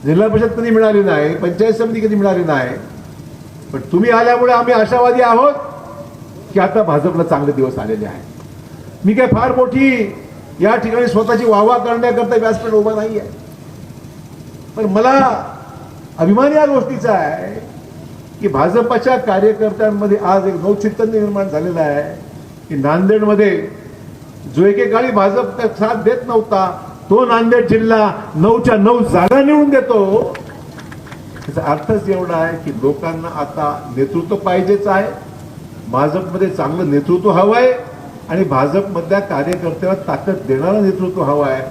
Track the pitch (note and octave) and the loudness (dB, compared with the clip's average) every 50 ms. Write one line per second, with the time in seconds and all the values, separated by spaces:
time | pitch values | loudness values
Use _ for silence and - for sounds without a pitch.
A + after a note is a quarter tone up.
0 | B2+ C#3 D#3 F3+ G#3+ A3 G#3 G#3+ A#3 A3+ - A#3 A3+ A#3 A3 A3 A3 G#3+ G#3+ G3+ | 2 2 4 4 4 4 4 2 2 2 0 -2 0 2 4 4 4 6 4 4
1 | G3 F#3 E3 D3 D3 D3+ E3+ - E3 F3 F3 F3 A3 A3+ G#3 A3 A3+ A3 A3 A3 | 4 4 2 2 0 0 -2 -2 -2 -4 0 2 2 2 2 0 0 -2 -2 -2
2 | G#3 G#3+ G#3+ G3+ G3+ G3 F#3 F3 F3 D#3+ D3 C3+ B2+ B2 C3+ - - - - - | 0 0 2 2 2 2 2 0 0 0 0 0 -2 -4 -6 -10 -12 -16 -18 -18
3 | - - - - - - - - - - - - - - - B2+ - - F3 F3+ | -18 -18 -20 -20 -18 -20 -20 -20 -20 -20 -20 -20 -16 -10 -10 -10 -6 0 0 2
4 | A3 A#3+ A3+ A3+ A#3 A#3+ A#3+ A#3+ B3 B3 B3 A#3+ A#3+ B3 B3 A3 G#3+ - B3 B3 | 4 4 4 4 4 4 4 4 4 4 4 4 4 4 4 2 4 2 4 4
5 | B3 B3 A#3+ B3 B3 A#3 A#3 A#3+ C4+ D4 C#4+ - - - - - - - - - | 4 4 4 4 4 4 4 6 4 4 2 0 -8 -12 -14 -14 -16 -16 -16 -16
6 | - - - - - - - - - - - G3 F3+ - - A3 G#3+ E3+ D3+ C#3 | -16 -16 -18 -18 -18 -18 -18 -18 -18 -4 0 0 0 2 2 0 0 2 0 0
7 | C#3+ F3+ D#3+ E3 - - D#3+ C#3+ C#3+ C#3+ C#3 C3 C3 B2+ - - - G#2+ A2 G#2 | 0 0 -2 -2 0 0 0 0 0 -2 0 0 0 -2 -2 -6 -4 -4 -6 -6
8 | G#2+ G2 F#2 - - - - - - - - - - - - - - - - - | -6 -10 -10 -14 -16 -18 -18 -18 -18 -18 -20 -20 -20 -20 -20 -20 -20 -20 -16 -2
9 | - F#3+ G#3+ B3 B3+ B3 - A3 B3 B3+ B3+ B3+ B3+ B3 B3+ C4 C4+ C4+ B3+ A#3 | 0 2 4 4 4 4 4 2 2 0 2 2 2 2 2 2 2 4 2 2
10 | G#3 - - - - - - - - - - - F3 G#3 A#3 A#3 - A3+ A3+ A#3+ | -2 -4 -6 -12 -16 -18 -20 -20 -20 -18 -4 0 2 2 2 2 0 0 0 0
11 | A#3+ G#3+ E3+ G#3 A3 A#3 A#3 G#3 A#3+ A3+ G#3+ G3+ G#3+ A3+ B3 A#3+ A#3+ A#3+ A#3 A#3 | 0 2 2 0 2 2 0 2 2 4 4 4 4 4 4 2 0 -2 -2 0
12 | A#3+ A#3+ A3 A#3+ A3+ G3 A#3+ A3 A3 A3 G#3+ - A3+ A3+ G#3+ G#3+ G#3 G#3+ A3 G#3+ | 0 0 0 0 0 2 0 2 2 0 -2 -2 -2 0 0 2 2 2 -2 -2
13 | G#3+ A3+ A3 G#3 - - - - - - - - - - - - - - - - | -4 -4 -4 -6 -8 -8 -16 -16 -18 -20 -20 -20 -20 -20 -18 -18 -18 -18 -18 -18
14 | - - - - - - - - - - - - - - - G#3+ A3 G3 F#3+ G#3+ | -18 -20 -20 -20 -20 -20 -20 -20 -20 -20 -20 -20 -20 -14 -6 -4 -4 0 2 2
15 | A3+ B3+ C4+ C#4 C4 B3+ A3 - - - - - - - - - - - - - | 4 4 4 4 4 2 0 -2 -8 -10 -14 -16 -18 -18 -18 -18 -18 -18 -18 -20
16 | - - - - E3 F3+ G#3 A#3+ C4+ D4 D4+ D4+ D4+ C#4+ C#4 B3+ - - C4 G#3 | -20 -18 -4 0 2 4 4 4 4 4 4 4 4 4 2 0 0 -2 -6 -4
17 | - A#3+ G3+ F3+ D#3+ - - - F3+ G3 G#3 A2+ - - - - - - - - | -2 0 0 0 0 -2 -4 -6 -8 -10 -10 -12 -14 -14 -18 -18 -20 -18 -20 -18
18 | - - - - - - - - G#3 F#3+ - - D#3 F3 F#3+ A#3+ A#3 A#3+ A#3+ A3+ | -18 -18 -18 -20 -20 -20 -12 -4 -4 -2 0 2 0 2 2 2 2 2 0 0
19 | - B3+ B3+ B3 B3+ A3 F#3+ F#3+ G3+ A3 G#3+ G#3+ A3 G#3+ G3+ - G#3+ G#3+ G#3 G3+ | 2 2 0 2 0 0 0 2 4 2 2 2 -2 -2 0 0 0 0 0 0
20 | G#3 G3+ G3+ G#3 - F3 F#3+ G3 F#3 G3 F3 E3 E3 G3 G#3 G3+ - G#3+ - - | 0 0 0 2 2 2 2 2 2 0 -2 -2 0 0 0 0 -2 -4 -2 0
21 | A3+ A3 A3 G#3+ G#3 G3+ G3+ G3+ G3 F#3+ D3+ D3+ E3 F3+ E3+ E3 D#3 D3 C#3+ C#3+ | -2 0 0 0 0 0 -2 -2 -4 -2 -2 -4 -4 -2 -2 -2 -2 0 0 -2
22 | D3 C#3+ - - - - - - - - - - - - D#3 C#3 C3+ C#3+ D#3 F3 | -4 -6 -10 -14 -16 -18 -18 -18 -18 -20 -20 -20 -12 -6 -4 -2 0 0 2 2
23 | F#3+ G3 G#3+ G#3+ G#3+ G#3 G#3 G3 G#3+ G3+ F3 - - - - - - - - - | 4 4 4 4 4 2 4 4 4 2 2 0 -4 -8 -12 -16 -18 -20 -20 -18
24 | - - - - - - - - - C#3+ A#2+ C#3+ F#3 G3+ G3+ G3+ A#3+ G3+ G#3+ A3+ | -18 -18 -18 -20 -20 -20 -20 -18 -16 -6 0 2 4 4 4 2 0 2 2 0
25 | B3+ B3+ A3 G3+ G3 G3 G3 A#3+ G#3+ G3 - - A#3 A3 - - G#3 A3 A#3 G#3+ | 0 2 2 2 2 2 2 0 -2 -2 -4 -4 -4 -4 -2 -2 -2 -2 -2 0
26 | - G#3+ B3 B3 B3 B3+ B3 A3 G#3 - G#3 F#3+ F#3 F3+ F3 - - - - - | 0 0 0 0 -2 0 0 0 0 2 0 0 0 0 -4 -8 -12 -16 -16 -18
27 | - - F#3+ A3+ B3+ A#3 A3+ A#3 A#3 A3+ A#3+ A#3+ - - A3 A3 A3 A3+ A3+ A3 | -2 2 2 4 4 4 2 2 4 4 4 2 4 2 2 2 2 2 4 4
28 | G#3+ G3+ G3 - - - - D#3 E3 G#3+ A3+ - - B3 A3+ G#3 G3 A3 B3 A#3+ | 2 2 0 -6 -12 -8 0 2 4 4 4 4 4 2 4 4 4 4 4 4
29 | G#3+ - - F3 F3+ G3 B3 C#4 C#4 C#4+ D4+ D4 D4 C#4 C#4 C4 B3+ B3+ A#3 G#3 | 2 2 2 2 4 4 4 4 6 6 6 4 4 4 4 2 2 4 2 2
30 | G3 F#3+ G3 A#3 - - - - - - - - - - - - - - - - | 2 2 2 0 0 -2 -8 -10 -14 -16 -18 -18 -18 -18 -18 -18 -18 -18 -18 -18
31 | - - - - - - - - - - C3+ D#3+ D3 D3 D3 D3+ - - A3 G3+ | -18 -18 -18 -18 -18 -18 -16 -14 -12 -6 -6 -4 -2 -2 -2 -2 0 0 -2 0
32 | D#3 G3 F#3+ F3+ F3+ F3 E3+ D#3+ D#3+ E3 E3+ D#3+ - D#3 A#2+ A2 B2+ C#3 D3 D#3 | 0 0 -2 -2 -2 -2 -2 -2 0 -2 -2 -6 -6 -8 -6 -2 -2 -2 -2 -2
33 | F3 E3 E3 D#3+ E3 E3+ E3 D#3+ D3 - - E3 D3+ D3 C#3+ - - C3+ A#2+ B2+ | -4 -6 -6 -6 -8 -8 -6 -8 -8 -6 -6 -4 -4 -4 -4 -6 -10 -8 -4 -2
34 | C#3 C3+ - E3 E3 - G#3 G3+ - F#3+ F3+ G3 F#3 F#3+ G3+ G3 G3+ G3+ F#3+ F#3+ | -2 -2 -2 -4 -2 -2 -4 -2 -2 0 0 0 2 2 0 0 2 0 0 0
35 | G#3 - - - - - - - - - - - - - - - - - A#2+ C3 | 0 -2 -6 -10 -14 -16 -18 -18 -18 -18 -18 -18 -18 -18 -18 -16 -10 -6 -2 0
36 | C#3+ D3+ D#3 F#3 D#3 - E3+ F#3 F#3+ F3 - - C#3+ C#3+ D#3+ F3+ F3+ D3 C#3+ C#3+ | 0 0 -2 -4 -6 -4 -2 -2 -2 -2 -2 -4 -4 -4 -2 -2 -2 0 0 0
37 | C#3 - F3 F3+ - G#3 D#3 F3+ F#3+ G#3 A3+ A#3+ B3 B3+ B3+ - - - - - | 2 2 0 2 2 2 2 4 4 4 4 4 4 4 2 0 -6 -12 -16 -16
38 | - - - - - - D#3 F#3 F#3 D3+ C#3 D#3 D#3 D3 D#3 G3 G3+ G3 F3+ E3+ | -16 -18 -18 -18 -8 -4 -2 -2 0 0 0 0 0 2 0 -2 -2 -2 -6 -6
39 | E3 D#3+ G3 G3+ G3 - E3+ C#3 D3 E3 F3 - E3+ E3 D#3 - F#3 F#3 G3 F#3+ | -2 0 -2 -2 0 -2 -4 -4 -2 -2 -4 -4 -4 -6 -6 -4 -2 -2 -2 -2
40 | - - D3 C#3+ - G3+ F#3 - - A#2 C3+ C3 D3+ F3+ G3+ G#3+ G3+ F#3+ F3+ F3+ | -4 -6 -6 -4 -4 -4 -4 -4 -2 -2 -2 0 0 0 2 2 2 0 0 0
41 | F#3 F3+ F#3 F#3 D#3 C3+ C#3+ D3 C#3+ C3+ C3 C3 C3 - | -4 -4 -2 -2 -2 0 0 0 0 0 -2 -4 -6 -10